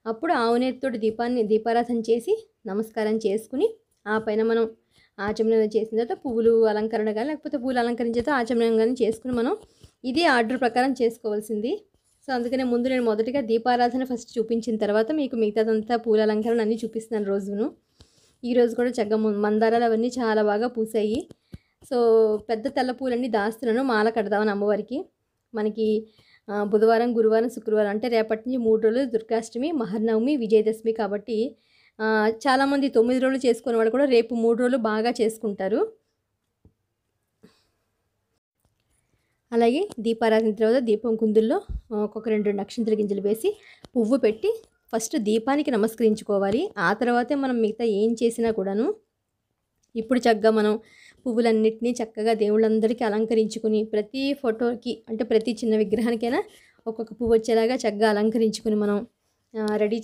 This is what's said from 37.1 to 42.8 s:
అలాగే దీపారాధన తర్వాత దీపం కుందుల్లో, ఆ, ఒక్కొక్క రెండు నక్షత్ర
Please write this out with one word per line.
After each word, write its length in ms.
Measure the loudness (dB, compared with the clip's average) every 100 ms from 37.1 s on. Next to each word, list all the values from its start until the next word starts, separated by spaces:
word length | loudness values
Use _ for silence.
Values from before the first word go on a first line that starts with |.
| _ _ _ -20 _ _ _ _ _ _ _ _ _ _ _ _ _ _ _ _ _ _ _ _
అలాగే 380 | 2 4 2 -2 -4
దీపారాధన 520 | -4 0 2 2 2
తర్వాత 300 | 2 2 2
దీపం 340 | 2 0 0 0
కుందుల్లో, 460 | 2 4 2 0 -4 -10 -8
ఆ, 20 | -4
ఒక్కొక్క 340 | -4 -6 -4
రెండు 200 | -2 0
నక్షత్ర 440 | -2 -6 -4